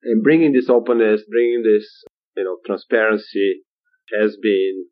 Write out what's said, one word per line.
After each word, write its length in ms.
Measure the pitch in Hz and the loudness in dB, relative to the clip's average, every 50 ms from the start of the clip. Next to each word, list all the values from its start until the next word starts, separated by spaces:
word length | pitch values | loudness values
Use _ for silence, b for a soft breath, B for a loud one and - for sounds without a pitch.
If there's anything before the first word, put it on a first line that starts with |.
| _ | _
And 200 | 120 117 110 107 | 0 -2 0 2
bringing 300 | 131 156 165 165 151 139 | 2 2 4 4 2 2
this 160 | 127 123 - | 0 2 2
openness, 540 | 127 120 110 120 120 117 113 107 107 107 107 - | 0 0 2 0 0 2 2 2 2 0 -2 -4
bringing 340 | 104 117 120 120 120 120 113 | -2 0 0 0 -2 -2 0
this, 400 | 110 107 104 107 - - - - - _ _ _ _ _ | 2 0 0 0 -6 -20 -20 -20 -20 _ _ _ _ _
you 80 | - 98 | -8 -6
know, 140 | 95 90 - _ | -6 -8 -10 _
transparency 960 | - 101 92 - _ 120 117 110 110 110 107 107 - - 101 98 98 92 - _ _ _ _ _ _ _ _ _ _ 110 104 | -8 -8 -8 -6 _ 0 0 2 2 0 -2 -4 -6 -4 -2 -2 -2 -2 -4 _ _ _ _ _ _ _ _ _ _ -4 -2
has 160 | 107 107 95 101 | -2 -2 -2 -2
been 460 | 95 107 101 95 95 95 95 95 90 _ | -2 0 0 0 0 -2 -4 -8 -12 _